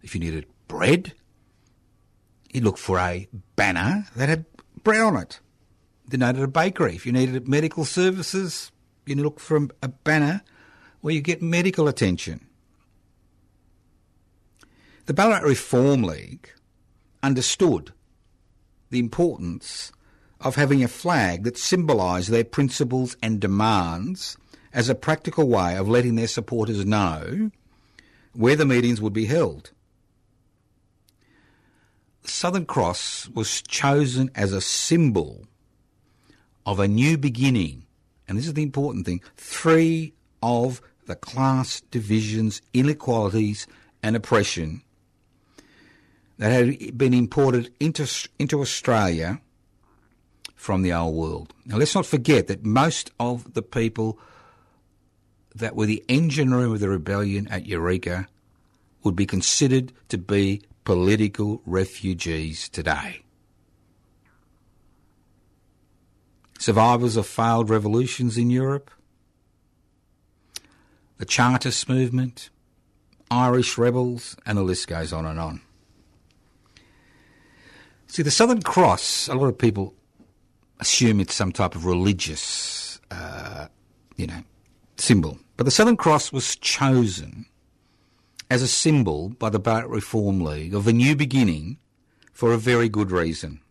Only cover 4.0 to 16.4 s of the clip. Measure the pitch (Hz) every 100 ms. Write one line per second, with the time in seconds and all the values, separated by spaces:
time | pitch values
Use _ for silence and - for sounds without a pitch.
4 | 202 113 135 160 160 - _ - - 214
5 | 226 139 85 - _ _ _ _ _ _
6 | - 131 123 127 135 147 180 185 139 85
7 | - 123 127 131 123 143 156 160 147 -
8 | 185 185 165 190 185 - - _ _ _
9 | - 139 147 147 - 156 143 - 135 -
10 | - 156 147 190 _ _ - _ - _
11 | 151 160 143 165 165 170 180 185 151 127
12 | 104 90 - 78 - _ _ _ _ _
13 | _ _ _ _ _ _ _ _ _ _
14 | _ _ _ _ _ _ _ _ _ _
15 | - 147 214 202 147 131 - 127 135 139
16 | 101 76 50 -